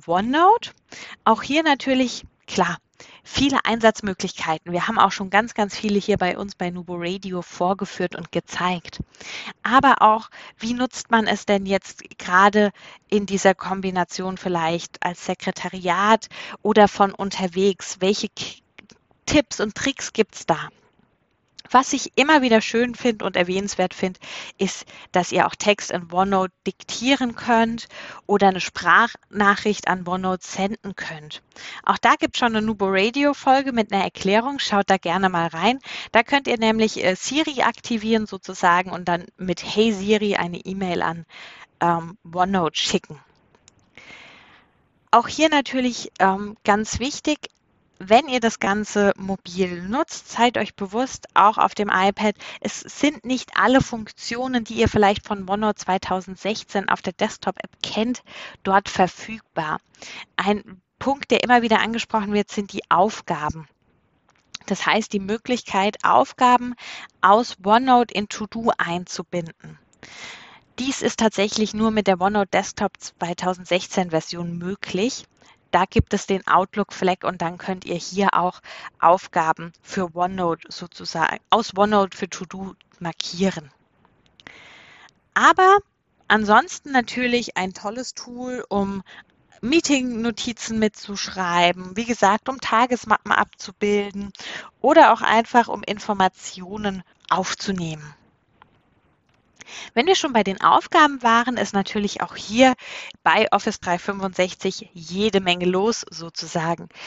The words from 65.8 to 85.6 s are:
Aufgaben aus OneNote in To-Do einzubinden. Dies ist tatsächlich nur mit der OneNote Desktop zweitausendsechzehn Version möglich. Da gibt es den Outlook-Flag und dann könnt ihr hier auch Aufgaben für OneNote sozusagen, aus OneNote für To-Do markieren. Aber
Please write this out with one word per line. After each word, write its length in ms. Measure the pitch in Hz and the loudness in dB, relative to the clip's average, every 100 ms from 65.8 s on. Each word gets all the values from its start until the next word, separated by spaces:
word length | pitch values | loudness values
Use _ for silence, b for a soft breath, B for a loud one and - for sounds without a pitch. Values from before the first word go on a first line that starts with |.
| 202 - | 0 0
Aufgaben 680 | - 220 269 - 247 247 247 240 B B B - | 4 4 4 2 4 4 2 -10 B B B 0
aus 340 | 185 208 240 - | 6 6 4 -4
OneNote 520 | 190 226 262 247 233 - | 2 4 6 4 4 -2
in 140 | 208 | -6
To-Do 420 | - 214 226 226 - | -8 -10 -4 -2 0
einzubinden. 960 | 160 175 175 - 175 175 165 - 156 156 _ _ B B B B B B B - | -2 -4 -8 -12 -8 -6 -8 -14 -20 -20 _ _ B B B B B B B -8
Dies 240 | 262 - | -4 -2
ist 160 | - - | -2 0
tatsächlich 560 | 220 - 208 - 214 214 | 0 2 -2 0 -2 0
nur 160 | 226 | 0
mit 160 | 220 196 | 2 2
der 120 | 185 | 2
OneNote 300 | 190 208 196 | 2 0 0
Desktop 440 | 190 196 - 202 - | -2 -2 -4 -6 -6
zweitausendsechzehn 1120 | - - 170 175 180 180 180 175 - - 180 | -18 -8 -8 -4 -4 -4 -2 -4 -2 -4 -2
Version 480 | 160 - 170 175 175 | -2 -4 -8 -8 -8
möglich. 680 | 175 202 - 185 233 - - _ b b - | -10 -10 -6 -2 -2 -4 -16 _ b b -2
Da 120 | 170 190 | 0 2
gibt 280 | 226 - | 0 0
es 140 | 202 - | -2 -2
den 180 | 190 - | -4 2
Outlook-Flag 760 | 160 190 - 196 - 190 185 | 2 2 -4 -6 -2 -2 0
und 180 | - 180 | -4 -4
dann 160 | 170 175 | -6 -6
könnt 280 | - 185 - | -8 -8 -6
ihr 100 | 170 | -8
hier 380 | - 185 196 | -6 -2 2
auch 260 | - 180 - B B B - | 2 0 -4 B B B 2
Aufgaben 720 | 165 185 - 180 160 160 170 _ | 4 4 2 -2 0 -2 -4 _
für 320 | - - 175 | -8 -6 -4
OneNote 560 | 165 180 190 175 165 - | -2 -4 -2 -2 -2 -8
sozusagen, 680 | - 175 - 175 170 160 - - | -16 -16 -14 -8 -4 -2 -2 0
aus 280 | 214 226 190 | 2 2 0
OneNote 400 | 208 208 190 - | 2 2 0 -4
für 120 | 185 | -10
To-Do 460 | - 175 190 190 - _ - | -10 -14 -12 -14 -16 _ -12
markieren. 720 | 175 - - 170 190 170 147 _ _ _ _ _ _ _ B B B B B B B _ _ | -12 -8 -10 -2 -2 -2 -12 _ _ _ _ _ _ _ B B B B B B B _ _
Aber 440 | - 277 330 | 4 4 8